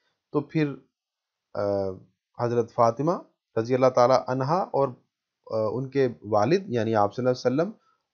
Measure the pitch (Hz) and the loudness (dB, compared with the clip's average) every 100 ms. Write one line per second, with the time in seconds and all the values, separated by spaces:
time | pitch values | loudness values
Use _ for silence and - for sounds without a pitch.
0 | _ _ _ 151 147 160 147 135 _ _ | _ _ _ -6 -4 -2 -2 -4 _ _
1 | _ _ _ _ _ - 101 101 98 95 | _ _ _ _ _ -6 -2 -2 -4 -8
2 | - _ _ - 120 120 113 - 117 117 | -16 _ _ -6 -2 0 0 2 2 2
3 | 147 196 - _ _ - 117 127 131 127 | -2 -2 -6 _ _ -6 -2 2 4 6
4 | 123 131 - 131 131 175 - 139 139 120 | 6 4 2 -4 -2 -2 -2 -2 -2 -4
5 | _ _ _ _ - 110 107 110 135 139 | _ _ _ _ -8 -4 -4 -4 -4 -2
6 | 131 110 101 107 107 190 196 117 110 110 | -2 -2 -2 0 2 0 -2 -4 0 2
7 | 101 113 127 123 123 131 190 226 _ _ | 0 0 -2 0 0 -2 -2 -6 _ _
8 | _ | _